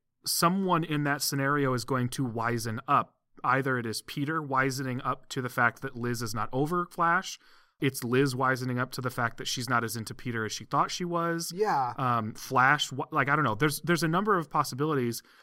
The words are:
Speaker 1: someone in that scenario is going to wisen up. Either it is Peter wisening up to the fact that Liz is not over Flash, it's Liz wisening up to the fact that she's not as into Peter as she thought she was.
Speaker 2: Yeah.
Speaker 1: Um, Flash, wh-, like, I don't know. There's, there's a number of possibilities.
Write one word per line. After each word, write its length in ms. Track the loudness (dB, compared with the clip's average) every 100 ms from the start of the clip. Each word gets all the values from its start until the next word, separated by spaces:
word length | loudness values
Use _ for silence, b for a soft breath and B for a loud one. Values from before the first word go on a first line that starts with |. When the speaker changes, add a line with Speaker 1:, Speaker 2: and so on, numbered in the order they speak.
| _ _ -4
Speaker 1:
someone 580 | 2 2 2 2 2
in 200 | 2 0 0
that 160 | 0
scenario 520 | -2 0 2 2 2
is 120 | 0 0
going 240 | 0 0
to 180 | -2 -4
wisen 520 | -2 -2 -2 -2 -4 2
up. 260 | 2 2 _ _ -6
Either 340 | 0 2 2 0
it 80 | -2
is 160 | -6
Peter 400 | -6 -4 -2 -2
wisening 580 | 0 2 2 0 -2 -2
up 280 | -4 -4 -6
to 120 | -6
the 60 | -4
fact 340 | 2 2 2
that 140 | -8 -6
Liz 260 | -4 -2
is 120 | -4 -4
not 140 | -2
over 340 | -2 0 -2 -4
Flash, 520 | 0 2 2 0 -12 b b b b
it's 240 | -2 -2
Liz 320 | 2 4 4 2
wisening 420 | 0 0 0 -2
up 140 | -2
to 80 | -4
the 100 | -6
fact 280 | -2 -2 -2
that 100 | -6
she's 220 | -4 0
not 160 | 0 0
as 100 | -4
into 180 | -8
Peter 300 | -8 -6 -4
as 80 | -4
she 140 | -6 -2
thought 260 | 0 0
she 140 | -2 -2
was. 480 | -2 0 -2 -4 -2
Speaker 2:
Yeah. 380 | 0 2 0 0
Speaker 1:
Um, 360 | 0 0 -2
Flash, 560 | -6 -2 4 6 4 0
wh-, 200 | -6 -2
like, 160 | 0 2
I 80 | 4
don't 80 | 2
know. 100 | 2
There's, 240 | 2 2 0
there's 180 | 2
a 40 | 2
number 260 | 2 2 2
of 120 | 2
possibilities. 720 | 0 0 0 0 0 0 -2 -10 b